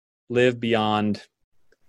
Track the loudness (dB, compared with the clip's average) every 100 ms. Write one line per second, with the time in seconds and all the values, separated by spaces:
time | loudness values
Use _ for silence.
0 | _ _ -4 0 2 0 -2 0 0 0
1 | 0 -4 -8 _ _ _ _ _